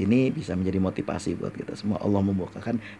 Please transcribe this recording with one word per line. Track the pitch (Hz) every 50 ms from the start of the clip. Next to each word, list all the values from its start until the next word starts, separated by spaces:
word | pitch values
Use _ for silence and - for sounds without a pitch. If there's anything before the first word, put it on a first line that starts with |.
ini | 92 98 117 127 131 131
bisa | - 160 - 90 92
menjadi | 90 92 92 90 95
motivasi | 95 92 92 - 98 - - 85 - 92 87
buat | 90 95 95
kita | - - - - -
semua. | - - 104 104 -
Allah | - 104 101 98 98
membukakan | 101 98 95 87 - - 98 101 113 117 113 - - -